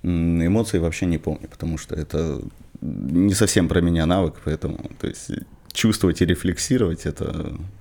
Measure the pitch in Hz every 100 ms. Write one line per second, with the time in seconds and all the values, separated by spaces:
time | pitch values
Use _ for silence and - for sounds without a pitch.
0 | 87 85 85 85 82 107 113 92 82 -
1 | 92 80 - - - - 82 80 - 80
2 | 73 76 82 67 - - - - - 50
3 | 65 85 98 95 104 - 85 95 85 82
4 | 80 92 82 - - 76 - - - -
5 | - - - - - - - - 110 107
6 | 90 82 87 87 92 85 - 127 98 80
7 | 78 - - 80 76 - 92 -